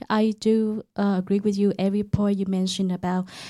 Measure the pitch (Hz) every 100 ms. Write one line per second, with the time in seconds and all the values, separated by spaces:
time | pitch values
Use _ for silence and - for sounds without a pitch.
0 | - 214 220 214 220 220 220 220 - -
1 | 202 190 185 202 208 196 202 - 190 202
2 | 208 - 202 196 190 190 185 185 190 185
3 | 180 185 185 - -